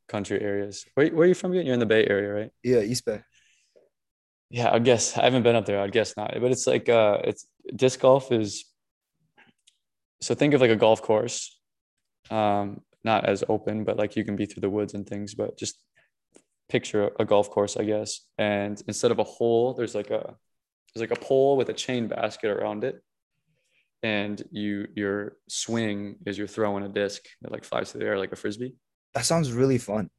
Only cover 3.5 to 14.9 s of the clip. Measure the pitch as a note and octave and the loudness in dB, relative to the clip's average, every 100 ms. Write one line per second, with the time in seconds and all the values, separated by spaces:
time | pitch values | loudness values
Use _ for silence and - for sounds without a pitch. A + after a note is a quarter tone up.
3.5 | _ _ _ _ _ _ _ _ _ _ | _ _ _ _ _ _ _ _ _ _
4.5 | A#2+ A#2 A2+ A#2+ A#2 - - B2 C3 A#2 | -2 2 4 4 4 2 2 2 4 4
5.5 | A#2 G2+ G2+ G2+ A2+ G#2+ - G#2+ A2+ B2 | 4 2 -2 0 0 0 -4 -6 -2 0
6.5 | B2+ - B2+ - A#2 G#2+ G2+ - G#2+ - | 0 0 0 4 4 6 4 0 -4 -8
7.5 | _ - A#2+ B2+ - C3 C3+ C3+ A#2 G#2+ | _ -12 0 0 4 6 6 4 0 0
8.5 | - - _ _ _ _ _ _ _ _ | -6 -14 _ _ _ _ _ _ _ _
9.5 | _ _ _ _ _ _ - - A#2+ D3 | _ _ _ _ _ _ -10 -4 2 4
10.5 | C#3+ B2 G#2+ A2 A2+ - G#2+ A#2+ - - | 6 6 6 6 4 2 0 0 -6 -12
11.5 | _ _ _ _ _ _ _ - A2 G#2 | _ _ _ _ _ _ _ -6 0 2
12.5 | G2+ G2+ G2+ _ _ A2+ G#2+ - G2 - | 0 -2 -8 _ _ 0 2 2 0 0
13.5 | G#2+ - G#2+ G#2+ G#2 G#2 A2 G#2+ G2+ G2+ | -2 -2 -4 -2 -2 -2 -2 -4 -4 -6
14.5 | - G2 G#2 G2+ | -4 -2 -2 -4